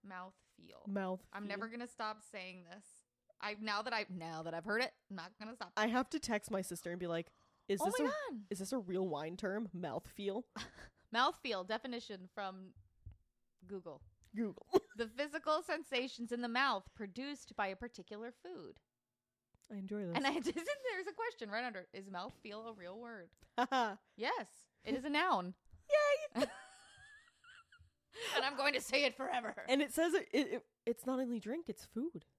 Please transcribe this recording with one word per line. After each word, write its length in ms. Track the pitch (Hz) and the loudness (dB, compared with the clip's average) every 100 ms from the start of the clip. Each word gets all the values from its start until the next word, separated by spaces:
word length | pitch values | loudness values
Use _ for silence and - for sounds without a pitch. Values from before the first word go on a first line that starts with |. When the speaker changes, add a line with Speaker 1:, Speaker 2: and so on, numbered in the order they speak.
| 202 | -12
Speaker 1:
Mouthfeel. 800 | 185 185 _ _ - - - - | -10 -12 _ _ -20 -20 -12 -2
Speaker 2:
Mouthfeel. 280 | 196 190 185 - | 0 0 -4 -6
Speaker 1:
I'm 160 | 196 208 | -8 -4
never 180 | 202 226 | -4 -4
gonna 200 | 233 240 | -6 -8
stop 300 | - 214 214 - | -4 -4 -4 -10
saying 340 | 202 185 185 170 | -10 -10 -12 -14
this. 140 | 190 - - _ _ _ _ | -18 -18 -20 _ _ _ _
I, 140 | 208 208 | -4 -2
now 200 | 220 208 | 0 0
that 140 | 226 | 2
I, 100 | 226 202 | 0 -2
now 280 | 180 165 160 | -4 -4 -4
that 100 | 160 | -2
I've 140 | 165 180 | -2 0
heard 160 | 214 | 2
it, 100 | 254 _ _ | 2 _ _
I'm 60 | 190 | -10
not 160 | 175 _ | -10 _
gonna 160 | 214 247 | -12 -8
stop. 160 | 180 208 | -4 2
Speaker 2:
I 100 | 220 | 4
have 200 | 247 262 | 4 2
to 100 | 311 | -2
text 300 | - 208 - | 0 0 0
my 100 | 196 | -2
sister 300 | 185 175 170 | -2 -6 -6
and 100 | 180 | -4
be 60 | 175 | 0
like, 220 | 170 165 _ _ _ - | -2 -4 _ _ _ -2
"Is 100 | 196 | 2
Speaker 1:
Oh 60 | 339 | 4
Speaker 2:
this 80 | 494 | 4
Speaker 1:
my 60 | |
Speaker 2:
a, 40 | 480 | 2
Speaker 1:
God. 320 | 605 539 240 202 | 2 -4 -6 -6
Speaker 2:
is 80 | 185 | -4
this 140 | 196 | 0
a 40 | 262 | -2
real 300 | 180 180 190 | 0 0 2
wine 300 | 147 156 185 | 0 -4 -2
term? 320 | 202 202 214 | -2 -2 -2
Mouthfeel?" 680 | 175 170 131 - - 202 202 - - - - | -4 -2 -4 -6 -4 -2 -2 -6 -12 -12 -14
Speaker 1:
<laughs> 360 | - _ _ | -20 _ _
Mouthfeel 520 | 226 269 - 262 196 185 | 4 4 2 -2 -2 0
definition 600 | 220 262 240 - 196 185 | -2 -2 -6 -8 -12 -10
from 380 | - 196 190 190 - - _ - - _ _ _ _ 185 | -6 -6 -6 -14 -18 -20 _ -16 -16 _ _ _ _ -10
Google. 360 | 196 175 139 - _ - 214 | -8 -8 -14 -16 _ -8 -2
Speaker 2:
Google. 300 | 220 - - | -2 -2 4
<laughs> 60 | 370 - 214 | 4 4 -4
Speaker 1:
The 80 | 233 240 | -4 0
physical 460 | 294 311 311 311 | -2 0 2 2
sensations 680 | 349 311 302 262 254 - 233 | 2 -2 0 0 0 -4 -4
in 120 | 240 | -2
the 60 | 240 | 0
mouth 340 | 240 277 202 - | 4 4 2 -2
produced 600 | - 202 185 277 285 - - | -10 -10 -6 -6 -8 -8 0
by 120 | 196 | 0
a 80 | 190 | 0
particular 580 | 240 - - 208 233 233 | -8 -12 -12 -8 -10 -12
food. 340 | 359 359 135 - _ _ _ _ _ _ _ _ _ | -12 -12 -12 -16 _ _ _ _ _ _ _ _ _
Speaker 2:
I 40 | 202 | -8
enjoy 280 | 190 208 | -4 -4
this. 100 | 185 | 0
Speaker 1:
And 120 | 190 269 | 2 2
I, 40 | |
<laughs> 60 | 311 | 2
isn't, 80 | 302 | 0
there's 520 | - 339 571 508 381 370 | -2 -2 -2 -2 -2 -4
a 60 | |
question 340 | 370 480 440 214 | -4 -4 -4 -6
right 140 | 214 | -4
under, 220 | 247 196 180 | -4 -6 -10
"Is 160 | - 196 | -14 -8
mouthfeel 580 | 180 196 - 220 208 226 | -6 -8 -10 -10 -10 -10
a 60 | |
real 240 | 208 175 208 | -10 -10 -10
word?" 300 | 240 220 170 _ - - | -12 -12 -16 _ -6 2
Speaker 2:
<laughs> 400 | 247 262 226 208 _ - | 4 4 4 0 _ -4
Speaker 1:
Yes, 280 | 247 453 214 - - _ | 0 0 -4 -14 -20 _
it 100 | 214 | -2
is 100 | 254 285 | -2 2
a 20 | |
noun. 440 | 294 359 220 180 - - - - 605 587 587 605 - | 2 4 4 0 -10 -20 -20 4 6 6 4 2 0
Speaker 2:
Yay! 80 | 539 | 0
Speaker 1:
<laughs> 60 | - - - - - - - - _ - - _ - - _ _ 453 466 - | -2 -16 -20 -20 -20 -20 -20 -20 _ -20 -20 _ -20 -20 _ _ -6 0 2
And 80 | |
I'm 120 | 262 269 | 2 2
going 180 | 277 | 2
to 60 | 277 | 2
say 220 | - 269 | 2 4
it 120 | 285 - | 4 2
forever. 380 | 262 254 226 - - | -2 0 -2 -6 2
Speaker 2:
And 120 | 277 | 4
it 140 | 285 | 6
says 180 | - 339 | 4 6
it, 140 | 339 - | 4 4
it, 200 | 277 - | 4 4
it, 80 | - - _ | 0 -6 _
it's 220 | - 233 254 | -2 0 0
not 120 | 262 | 0
only 180 | 254 233 | 0 -2
drink, 260 | 208 311 330 | -2 -4 -4
it's 180 | - - | -8 -6
food. 380 | 220 320 160 - | -2 -2 -4 -16